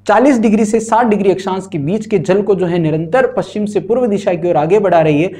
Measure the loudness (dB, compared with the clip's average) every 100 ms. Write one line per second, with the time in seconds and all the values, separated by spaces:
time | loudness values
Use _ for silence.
0 | 0 2 4 4 2 2 2 -2 0 0
1 | 2 2 2 0 -2 -6 -6 -6 -4 -4
2 | -2 -2 0 0 0 0 0 0 0 -2
3 | -2 0 0 -2 -6 -4 -4 -4 -2 -2
4 | 0 -2 -2 -2 0 0 2 2 2 2
5 | 2 2 0 -6